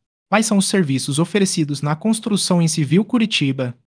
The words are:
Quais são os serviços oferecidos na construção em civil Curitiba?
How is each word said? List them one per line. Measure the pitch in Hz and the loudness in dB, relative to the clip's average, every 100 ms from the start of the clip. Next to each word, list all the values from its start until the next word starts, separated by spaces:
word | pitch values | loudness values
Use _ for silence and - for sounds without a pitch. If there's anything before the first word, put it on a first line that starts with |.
| _ _ - | _ _ -2
Quais | 208 | 0
são | 220 202 | 2 0
os | 190 | 2
serviços | 196 151 131 - 139 | 0 0 -2 -2 -2
oferecidos | 170 208 190 - 147 143 | 0 0 0 0 -2 -2
na | 147 156 | -4 -2
construção | 220 220 220 196 - 175 | -2 -2 -2 -2 0 2
em | 165 | 2
civil | 156 139 175 220 | 0 2 2 2
Curitiba? | 247 220 - 139 135 127 - _ | 0 0 0 -2 -2 -4 -8 _